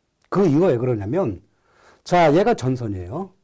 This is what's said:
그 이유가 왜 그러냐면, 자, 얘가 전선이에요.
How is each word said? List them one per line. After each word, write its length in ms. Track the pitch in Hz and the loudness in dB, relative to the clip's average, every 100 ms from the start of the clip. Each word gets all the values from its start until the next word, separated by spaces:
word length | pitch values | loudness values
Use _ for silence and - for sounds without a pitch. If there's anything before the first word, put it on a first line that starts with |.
| _ _ _ | _ _ _
그 160 | 175 196 | 0 2
이유가 220 | 139 185 | 2 2
왜 100 | 123 | 0
그러냐면, 640 | 127 117 101 160 160 95 _ _ _ _ _ _ | -2 -4 -4 -4 -4 -6 _ _ _ _ _ _
자, 320 | - 175 165 | -2 4 4
얘가 200 | 151 208 | 4 2
전선이에요. 800 | 226 131 127 117 95 90 135 190 _ | 0 -2 -4 -6 -8 -8 -10 -10 _